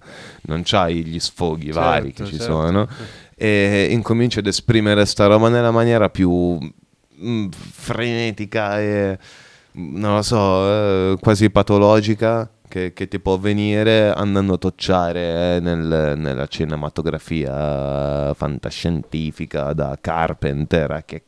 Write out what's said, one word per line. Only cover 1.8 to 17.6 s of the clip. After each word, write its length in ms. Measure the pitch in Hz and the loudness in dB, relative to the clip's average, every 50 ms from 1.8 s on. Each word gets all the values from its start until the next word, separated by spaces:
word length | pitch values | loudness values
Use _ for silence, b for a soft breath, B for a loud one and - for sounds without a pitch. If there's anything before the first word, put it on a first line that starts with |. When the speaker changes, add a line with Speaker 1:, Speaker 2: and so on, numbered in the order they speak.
Speaker 1:
vari 320 | 82 82 78 73 65 69 71 | 0 2 0 0 -2 -4 -8
che 100 | - 104 | -10 -10
ci 140 | 101 82 | -10 -8
Speaker 2:
certo. 160 | 76 - - 80 | -6 -4 -2 -2
Speaker 1:
sono, 340 | 78 78 82 90 101 107 101 B B 110 104 B B B B B | 0 0 0 0 0 0 -2 B B -16 -16 B B B B B
e 540 | - 110 107 104 101 101 101 104 98 98 73 | -4 -2 0 2 2 2 2 2 2 2 2
incominci 480 | 104 117 104 107 113 117 120 123 - 107 | 0 0 0 0 0 2 2 0 0 -2
ad 80 | 101 | -2
esprimere 560 | 101 95 - - - 113 113 107 104 104 104 104 | -2 -2 -2 0 2 2 4 4 4 4 4 4
sta 220 | 98 - - 104 | 2 2 4 4
roba 240 | 101 104 107 113 113 | 6 6 6 6 4
nella 220 | 120 120 120 117 | 4 4 2 2
maniera 380 | 113 117 117 117 117 113 104 92 | 2 2 4 4 4 4 2 2
più, 480 | - - 92 90 87 87 87 87 87 80 73 76 - _ _ _ _ _ _ _ _ 71 | 2 2 2 2 2 2 2 0 -2 -4 -6 -10 -14 _ _ _ _ _ _ _ _ -12
mm, 260 | 85 117 117 110 104 95 | -8 -6 -4 -4 -4 -6
frenetica 1300 | 80 - - - - - - - 110 107 117 120 117 117 117 113 101 104 107 98 - 113 107 101 104 107 | -8 -12 -18 -20 -18 -12 -8 -6 -4 -4 -2 -2 -2 -2 -4 -4 -6 -8 -8 -6 -4 -4 -2 -2 -2 -2
e, 400 | 107 104 104 104 101 98 95 95 B B B B B B B B B B - | -2 0 0 0 0 -2 -4 -6 B B B B B B B B B B -14
non 420 | - 87 73 69 92 107 104 104 | -12 -10 -8 -6 -4 -2 0 0
lo 60 | 107 | 0
so, 480 | 101 - 120 107 101 98 95 95 98 98 | 0 2 2 2 4 4 2 2 2 2
eh, 480 | 104 107 107 101 95 92 92 95 95 92 | 2 2 2 2 2 2 2 0 0 2
quasi 300 | - 113 110 98 110 104 | 2 2 4 6 4 4
patologica 1000 | - 104 98 - 104 101 101 104 107 110 104 107 107 101 113 110 117 113 113 113 _ _ _ - | 4 4 4 4 4 6 6 6 6 6 4 2 0 0 0 0 0 0 -2 -6 _ _ _ -10
che, 220 | - 95 92 90 | -6 -6 -6 -6
che 160 | - - 98 | -6 -8 -8
ti 140 | 92 - 95 | -6 -6 -4
può 160 | - 98 95 | -2 0 0
venire 720 | 92 95 104 104 104 104 104 104 107 107 110 110 110 107 104 | 0 0 0 0 0 0 0 2 2 4 4 4 4 4 4
andando 440 | - - 101 101 98 98 98 98 92 | 2 2 0 0 2 2 2 2 2
a 20 | |
tocciare, 960 | 87 - 92 - - - - 95 90 87 85 85 87 87 85 82 85 87 90 87 | 0 0 -2 -4 -2 -2 0 2 2 2 0 0 -2 -2 -2 -2 0 0 0 0
eh, 40 | 87 | 0
nel, 540 | 85 87 85 82 80 80 82 78 78 76 73 | 0 0 -2 0 0 0 0 2 2 0 0
nella 300 | 76 78 71 67 62 71 | -2 -2 -4 -4 -4 -6
cinematografia 1900 | 76 - - 82 76 76 73 73 76 - - 78 80 76 78 - - 80 80 71 67 67 71 | -6 -4 -4 -4 -4 -4 -4 -6 -6 -6 -6 -4 -4 -4 -6 -6 -6 -4 -4 -4 -4 -4 -4